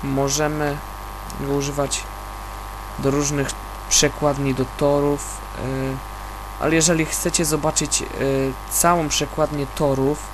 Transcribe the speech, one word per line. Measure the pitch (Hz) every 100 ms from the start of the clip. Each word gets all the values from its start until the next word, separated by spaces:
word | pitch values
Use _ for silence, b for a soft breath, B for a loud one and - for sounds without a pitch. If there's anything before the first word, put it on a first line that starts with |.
możemy | 139 135 139 143 151 151 147 147 - - - - - -
go | 139
używać | 143 139 139 139 - - - - - - - - - - -
do | 139
różnych | 143 143 147 135 - - - -
przekładni, | - 147 - 147 139 139
do | 131 123 -
torów, | 143 143 143 143 - - - 135
e, | 127 135 131 135 - - - - - -
ale | 139 165
jeżeli | 160 165 156
chcecie | - 175 165 160
zobaczyć, | 151 156 156 147 -
e, | - - 135 135 135 127 -
całą | - 170 175 151
przekładnię | - 147 - 151 147 135 -
torów | 147 131 135 147 -